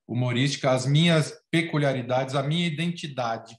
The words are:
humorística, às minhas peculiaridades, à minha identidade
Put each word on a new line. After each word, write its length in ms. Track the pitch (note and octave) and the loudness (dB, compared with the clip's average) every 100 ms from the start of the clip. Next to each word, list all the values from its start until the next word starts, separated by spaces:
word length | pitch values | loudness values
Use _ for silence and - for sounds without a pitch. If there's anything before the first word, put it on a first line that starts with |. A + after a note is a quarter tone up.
| - | -8
humorística, 640 | A#2 B2 B2 C#3 - C#3 | -4 0 2 0 0 0
às 160 | B2+ C3 | 0 2
minhas 460 | D3 E3+ D#3+ D3 - _ | 4 6 4 2 -6 _
peculiaridades, 840 | D#3+ E3 D3+ C#3+ C3 A2+ B2+ C3 | -2 0 0 0 -2 -2 -2 0
à 80 | C#3 | -2
minha 240 | C#3 E3 F3 | -2 0 -2
identidade 920 | C#3+ E3+ E3+ D#3+ C3 A#2+ A2+ - | -2 -4 -4 -8 -6 -4 -6 -10